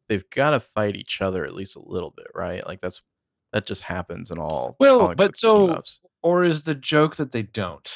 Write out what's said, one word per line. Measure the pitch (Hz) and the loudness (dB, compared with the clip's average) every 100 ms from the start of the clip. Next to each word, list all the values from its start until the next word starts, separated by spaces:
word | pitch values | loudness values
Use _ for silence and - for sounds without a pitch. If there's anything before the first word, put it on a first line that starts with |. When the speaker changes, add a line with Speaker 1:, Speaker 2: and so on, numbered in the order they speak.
| - | -4
Speaker 1:
they've | 104 - | -4 -2
gotta | - 143 139 | -2 2 0
fight | - - 104 98 | -2 -4 -4 -4
each | - - | -8 -4
other | 98 92 73 | -2 -2 -6
at | |
least | - 98 - | -8 -12 -14
a | - | -10
little | 92 82 - | -8 -8 -12
bit, | - | -14
right? | - 90 90 - | -8 -8 -8 -10
Like, | 92 | -8
that's, | 90 - _ _ _ _ _ | -10 -10 _ _ _ _ _
that | 110 - | -6 -6
just | 101 | -8
happens | - 90 - 85 - | -8 -8 -8 -12 -10
in | 85 | -8
all | 78 76 62 - | -4 -4 -4 4
Speaker 2:
Well, | 277 254 | 6 6
Speaker 1:
comic | 180 85 | 4 2
Speaker 2:
but | 196 | 0
Speaker 1:
book | - | 2
Speaker 2:
so, | 226 214 190 | 4 6 4
Speaker 1:
team-ups. | 160 - - _ _ | 0 -10 -20 _ _
Speaker 2:
or | 170 180 175 | 2 4 4
is | 156 | 2
the | 156 | -2
joke | 143 - 151 156 151 | -6 2 4 4 0
that | 135 | -6
they | 120 | -6
don't? | 107 113 92 71 - | -6 -6 -8 -8 -16